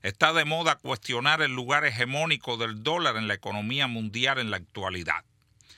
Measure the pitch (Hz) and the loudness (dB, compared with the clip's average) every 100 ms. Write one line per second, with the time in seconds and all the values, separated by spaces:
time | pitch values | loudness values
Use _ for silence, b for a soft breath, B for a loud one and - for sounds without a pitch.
0 | 98 - 160 165 151 160 160 143 - 127 | -4 2 4 4 2 0 2 0 -2 -6
1 | - 120 139 156 147 127 123 147 147 117 | -2 0 2 4 2 0 0 2 2 0
2 | 123 139 160 143 127 117 117 107 123 170 | -2 0 0 0 -2 -2 -2 -2 -2 2
3 | 156 110 107 101 101 104 107 135 135 113 | 2 0 -2 -2 -4 -4 -4 -2 0 -2
4 | 110 110 127 135 113 98 87 - 92 92 | -4 0 0 0 -2 -4 -6 -6 -4 -4
5 | 82 82 - _ _ _ B | -2 -4 -6 _ _ _ B